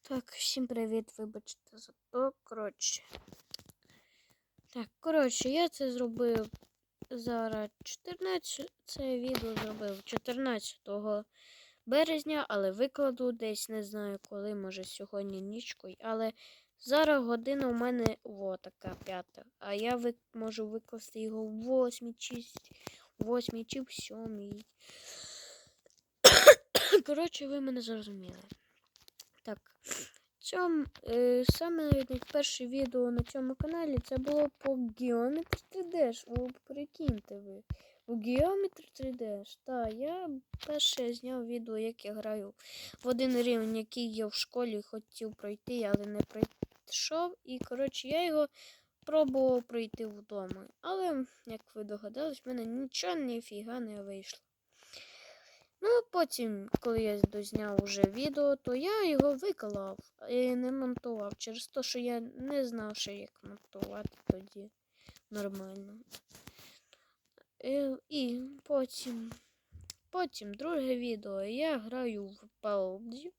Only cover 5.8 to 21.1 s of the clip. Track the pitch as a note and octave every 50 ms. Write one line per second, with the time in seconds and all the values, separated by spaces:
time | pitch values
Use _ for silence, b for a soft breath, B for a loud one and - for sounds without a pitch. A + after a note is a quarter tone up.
5.8 | C#4 C4 B3 B3 B3+ A#3 A3+ A#3 B3 A#3+ A#3 A3 A3 A3 - - - _ _ _
6.8 | _ _ _ _ - - C4 A#3+ A3+ A#3+ A#3+ A#3 A3+ A3+ A3 G#3+ G#3+ G#3 _ _
7.8 | - - - - _ F4 F4+ F4 F#4 F#4+ F#4 F4+ - - - - C#4 F4+ _ _
8.8 | _ - - - C#4 C4 B3+ B3 A#3+ B3+ C4 A#3 A3+ A3+ A3 G#3+ A3 G#3+ G#3+ G#3+
9.8 | G#3+ G3+ G3 G3 - - - - _ - A#3+ B3+ C4+ C4 A#3+ G#3 - - - _
10.8 | _ - G3+ G#3 G#3 G#3+ G#3 G#3 G#3+ B B B B B B B B B B B
11.8 | B A3+ B3 D4 D#4+ D#4+ D#4+ D4+ C#4+ D4+ D#4 D4 C#4+ - G#3+ G3+ G3 F#3+ F#3+ G#3
12.8 | B3+ C#4 _ - C#4+ C4+ B3 B3 B3+ B3 A#3 A3+ A3+ A3 G#3+ - - - A3 A3
13.8 | G#3 G3 G#3+ G#3+ G#3 G3+ G3 G3 _ - G#3 G3+ G3+ G#3+ G#3 G3+ G3 F#3+ F#3+ F#3+
14.8 | F#3 - - - G3+ G3 - G3+ G3+ G3 G3 F#3+ F#3+ G3 G#3+ A#3 A#3+ - - _
15.8 | - F#3 F#3 _ - A3+ A3 A3 A3+ A3 A3+ B B B B B B B B _
16.8 | - B3 C4 D4+ D#4 D#4 D4+ C#4 B3 A#3 A#3 A#3 A#3 B3+ C#4 C#4 C#4 B3+ A#3+ A#3
17.8 | A#3+ B3 B3 B3 A3+ A3+ A3 - _ A#3+ G#3+ G3 G3 F#3+ F#3 F#3 - F#3 _ _
18.8 | - F#3+ F3+ - - - F#3+ F3+ F3 _ _ - - _ _ _ - G3+ G3+ G#3
19.8 | A3 A#3 B3 B3 A#3 A#3+ A#3 _ _ _ _ A3+ A3 A3 G#3+ A3 A3 G#3+ G#3+ A3+
20.8 | _ - - A3+ - -